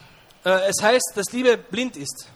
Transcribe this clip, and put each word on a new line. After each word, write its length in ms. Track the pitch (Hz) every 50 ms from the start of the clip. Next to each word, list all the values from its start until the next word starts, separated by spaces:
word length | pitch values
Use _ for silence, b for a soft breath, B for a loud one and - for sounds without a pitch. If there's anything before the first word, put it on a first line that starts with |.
| - - - - _ _ - _ -
Äh, 260 | 180 190 185 190 202
es 120 | 190 196
heißt, 300 | 202 214 247 254 247 - -
dass 160 | 208 190 -
Liebe 260 | - 247 254 247 226
blind 380 | 196 175 - 185 233 254 247 -
ist. 320 | 147 143 - - - - - -